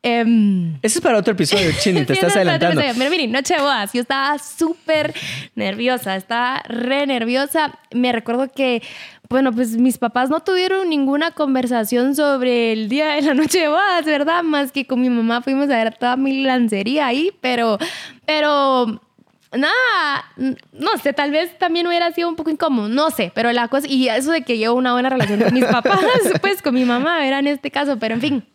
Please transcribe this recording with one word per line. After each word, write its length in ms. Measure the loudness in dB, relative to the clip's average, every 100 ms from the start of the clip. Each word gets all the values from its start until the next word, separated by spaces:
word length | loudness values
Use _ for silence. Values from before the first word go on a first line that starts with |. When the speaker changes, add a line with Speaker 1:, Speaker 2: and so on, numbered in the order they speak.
Speaker 1:
Em, 720 | 0 0 4 4 4 2 -2 -2
Speaker 2:
Ese 160 | -2 0
es 20 |
para 180 | 2 2
otro 140 | 2
episodio, 380 | 0 2 2 2
Speaker 1:
<laughs> 80 | 0
Speaker 2:
Chini, 240 | 2 2
te 100 | 2
Speaker 1:
Sí, 60 | 2
Speaker 2:
estás 100 | 2
Speaker 1:
ese 80 | 2
es 40 | 2
para 100 | 2
otro 120 | 2
Speaker 2:
adelantando. 120 | 2
Speaker 1:
episodio. 180 | 0 0
Pero 120 | 0
miren, 220 | 0 0
noche 220 | -2 0
de 60 | 0
bodas, 320 | 2 0 -2
yo 80 | -4
estaba 360 | -2 0 0 -2
súper 760 | -6 -4 -2 -2 -2 0 0 -6 -10 -12 -12
nerviosa, 640 | -6 -4 -2 -2 -2 -4 -6
estaba 460 | -4 -2 -2 -4 -6
re 380 | -6 -2 -2 0
nerviosa. 720 | -2 0 -2 0 -2 -2 -6 _
Me 200 | -2 0
recuerdo 360 | 0 -2 -2 -2
que, 300 | -2 -2 -2 -6 -18 -20 -20 -4
bueno, 240 | 0 2
pues 240 | 0 -2 2
mis 220 | 2 2
papás 320 | -2 0 0
no 80 | 0
tuvieron 500 | 0 0 0 0 0
ninguna 440 | 0 0 0 -2
conversación 840 | -2 0 0 0 -2 0 0 0
sobre 580 | 2 0 2 0 0 0
el 160 | -2 -2
día 260 | 0 0
de 80 | 0
la 120 | 2
noche 240 | 2 2 2
de 80 | 2
bodas, 360 | 2 2 0
¿verdad? 400 | 0 0 2 0
Más 260 | 0 -2 -2
que 160 | -4 -4
con 140 | 0
mi 100 | 0
mamá 320 | 2 0 0
fuimos 220 | 0 0 2
a 60 | 0
ver 140 | 0 -2
toda 180 | -2 0
mi 280 | 0 0
lancería 640 | 0 2 0 0 -2 0 0
ahí, 240 | 0 -2 -2
pero, 360 | -4 0 0 0 -4 -10 -16 -10
pero 760 | -4 0 2 2 2 2 0 -4 _ _ _ _ _
nada, 760 | -2 0 2 2 0 -2 -4 -8 -6
n-, 200 | -6 -6 _
no 240 | -6 -2 0
sé, 100 | -2
tal 180 | -2 0
vez 260 | 0 -2 -4
también 300 | -2 0 0
hubiera 240 | 0 0
sido 160 | -2 -4
un 80 | -2
poco 140 | -4
incómodo, 380 | -2 0 0 0
no 220 | 0 0
sé, 220 | 0 -4
pero 160 | 0 0
la 160 | 0 0
cosa, 220 | -2 0
y 180 | 0 2
eso 220 | 0 0
de 120 | -2
que 160 | 0 -2
llevo 180 | 2 2
una 160 | 2
buena 160 | 0 0
relación 300 | 0 0 2
con 120 | 2
mis 120 | 4
papás, 340 | 4 2 4 2 4 2
<laughs> 200 | 2 0
pues 220 | 0 0
con 120 | 0
mi 100 | 2
mamá, 340 | 2 2 0 0
¿verdad? 220 | 0 0
En 80 | 0
este 240 | -2 -4
caso, 260 | -2 -2 -2
pero 160 | -2
en 60 | -2
fin. 240 | 0 -2 -4